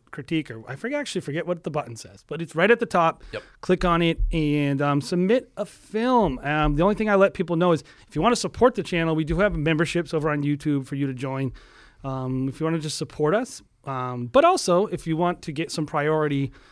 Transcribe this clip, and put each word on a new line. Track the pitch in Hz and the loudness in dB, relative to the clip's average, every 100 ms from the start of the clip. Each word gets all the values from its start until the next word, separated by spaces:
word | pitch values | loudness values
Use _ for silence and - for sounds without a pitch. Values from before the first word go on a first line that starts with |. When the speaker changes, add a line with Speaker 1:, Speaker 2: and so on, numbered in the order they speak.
| _ | _
Speaker 1:
critique, | - 139 160 147 | -16 -4 -4 -4
or | 113 110 | -12 -12
I | 135 | -10
forget, | 226 294 | -6 -6
actually | 277 190 | -6 -6
forget | - 147 165 | -4 -6 -4
what | 175 | -4
the | - | -4
button | 151 139 113 | -6 -6 -12
says, | - 101 _ | -16 -20 _
but | 151 | -10
it's | 165 151 | -6 0
right | 190 | 4
at | 233 | 4
the | 233 | 2
top. | 185 165 - - | 2 2 0 -10
Speaker 2:
Yep. | 107 - _ | -12 -12 _
Speaker 1:
Click | - 185 180 | 0 2 4
on | 170 | 4
it | 170 165 - | 2 2 0
and, | 170 151 147 143 139 | 0 2 2 2 2
um, | 143 143 | 2 0
submit | 143 180 185 247 254 - | 0 0 4 2 0 -10
a | 202 | -10
film. | - - 214 240 247 190 127 | -10 -8 -4 2 4 2 0
Um, | 139 151 151 147 | -2 2 2 4
the | |
only | 180 208 | 2 2
thing | 214 | 2
I | 196 | 4
let | 190 | 4
people | - 170 170 | 2 -2 2
know | 180 | 2
is | 165 - - - | 2 0 -20 -10
if | 147 | 0
you | |
wanna | 190 240 | 2 2
support | 180 - 247 254 | -2 2 2 2
the | |
channel, | 165 175 165 160 | -4 0 0 0
we | 156 | 0
do | 165 | 0
have | 202 170 | 0 0
memberships | 151 156 156 170 143 | 0 2 0 0 -2
over | 165 151 | -2 -2
on | 147 | 0
YouTube | 143 143 151 143 131 | 0 -2 0 -2 -2
for | 143 | -4
you | 139 | -4
to | |
join. | 127 135 135 135 - - - - _ 135 | -4 -6 -4 -4 -6 -20 -20 -20 _ -8
Um, | 131 131 131 135 | -6 -4 -4 -4
if | 123 | -4
you | 160 | -2
wanna | 165 | -2
just | 156 - | -4 -6
support | 151 - 151 196 | -8 -2 0 0
us, | 254 - _ _ - | -2 -10 _ _ -10
um, | 131 127 123 120 | -6 -6 -6 0
but | 254 330 | 4 4
also | 381 - 175 208 | 4 2 2 2
if | 175 - | -4 -4
you | 156 | -2
want | 175 175 | 0 -2
to | - | -8
get | 143 160 | -8 -6
some | - 151 | -4 -4
priority | 156 147 156 151 143 135 - - | -2 0 0 0 0 -4 -8 -20